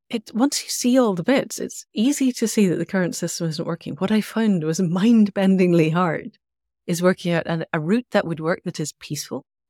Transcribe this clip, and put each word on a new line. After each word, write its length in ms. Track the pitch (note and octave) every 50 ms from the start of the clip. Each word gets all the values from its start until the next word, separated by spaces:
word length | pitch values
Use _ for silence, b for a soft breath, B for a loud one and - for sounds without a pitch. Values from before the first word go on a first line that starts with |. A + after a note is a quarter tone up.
| _ -
it, 220 | - A3+ - - -
once 280 | G#3+ B3+ D4 - - -
you 60 | -
see 300 | - - - B3 B3 C4
all 160 | B3 G#3+ F#3+
the 80 | E3+ E3
bits, 360 | - C4+ B3+ - - - -
it's 280 | - - - - - _ -
easy 400 | - G#3+ C4+ C#4+ - C4+ B3+ A#3+
to 160 | - A#3 G#3+
see 180 | - A3+ G#3 F3+
that 80 | D#3
the 100 | - E3+
current 280 | - - F#3+ F3+ E3 -
system 340 | - F3+ E3+ - - F3 E3
isn't 160 | D3 D#3 E3
working. 280 | D#3 E3+ - - - D3+
What 160 | C#3+ F#3 G3
I 100 | A3 G#3+
found 440 | G3 - - A3 A3+ A3 G3 F3 D#3
was 160 | D#3 D#3+ -
mind-bendingly 1120 | F#3+ E3 E3+ F#3 G3 A#3 A#3 A3+ G#3 G3 - G3+ F#3+ F#3+ F#3+ F#3 F#3 F3+ E3+ E3+ D#3 D#3 D#3
hard 460 | F3 F#3 E3+ D3+ - - - _ _ _ _ _ _ _ _ _ _ _
is 160 | - F3+ E3 F3
working 300 | F#3 F#3+ - - F3 E3+
out 140 | E3 -
an, 180 | - E3+ E3 D#3+ - -
a 80 | E3
route 260 | D3+ E3 G#3+ B3 B3 _
that 160 | - G3+ -
would 140 | E3 E3 D3
work 200 | D#3 D#3+ F#3 - -
that 160 | F3 - -
is 120 | D#3 D3 - _
peaceful, 460 | - - D3+ C#3+ - - - - - _ _ _ _ _